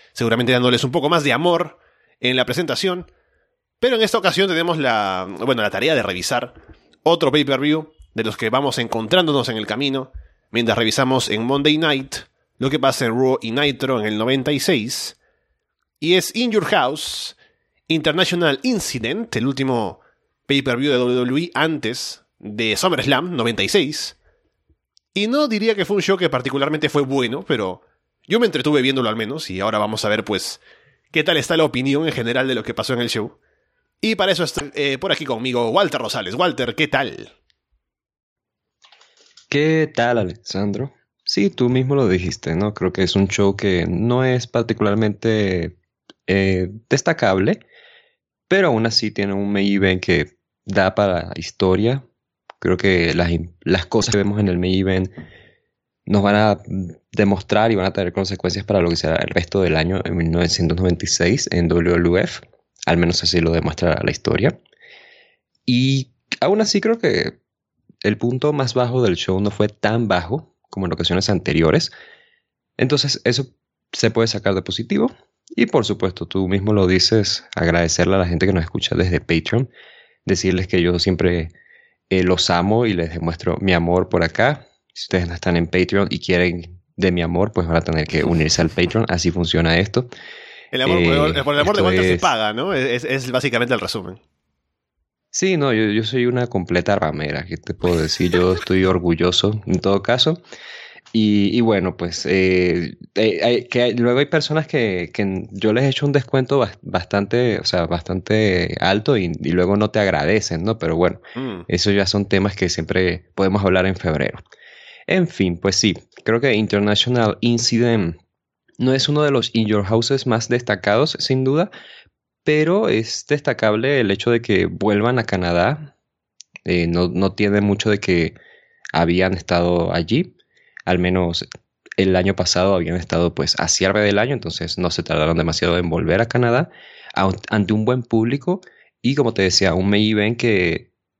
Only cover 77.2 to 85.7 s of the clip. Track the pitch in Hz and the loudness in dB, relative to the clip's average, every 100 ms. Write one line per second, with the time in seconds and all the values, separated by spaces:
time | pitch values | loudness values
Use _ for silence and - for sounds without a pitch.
77.2 | 98 - - - 85 85 85 - 90 95 | 2 -4 -8 -2 2 2 2 2 2 2
78.2 | 87 85 92 92 82 - - 85 90 87 | 0 0 0 0 -2 -4 -2 0 0 0
79.2 | - 82 - 117 131 - - - _ _ | 0 -2 0 -2 -4 -8 -20 -20 _ _
80.2 | - 95 95 92 90 92 87 87 98 90 | -4 -2 0 0 0 0 2 2 0 0
81.2 | 92 87 80 - _ _ _ _ _ 95 | 0 0 -4 -12 _ _ _ _ _ 0
82.2 | 92 90 - 87 95 113 120 90 82 85 | 2 2 2 0 2 2 2 0 -4 -4
83.2 | 82 82 - 85 98 87 85 90 87 90 | -6 -4 -4 -2 2 2 2 0 0 0
84.2 | 82 - 120 151 - _ _ - - 92 | 0 2 0 0 -8 _ _ -18 -4 -2
85.2 | 87 85 92 85 82 | -2 -4 -2 0 0